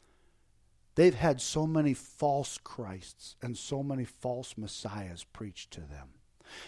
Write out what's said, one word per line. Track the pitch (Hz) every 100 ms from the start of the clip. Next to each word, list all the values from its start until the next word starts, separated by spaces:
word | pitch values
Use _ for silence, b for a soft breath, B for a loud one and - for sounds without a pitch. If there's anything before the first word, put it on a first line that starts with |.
| b b b b b b _ _ _ -
They've | 175
had | 123 165 131
so | - 156 156
many | 160 147
false | 127 - - 147 143 135 -
Christs | - - 104 95 - - - -
and | 120 117
so | - 139
many | 139 135 120
false | - 127 123 127 -
messiahs | 107 - 110 104 92 87 -
preached | - 107 - -
to | -
them. | 73 71 65 - _ _ B B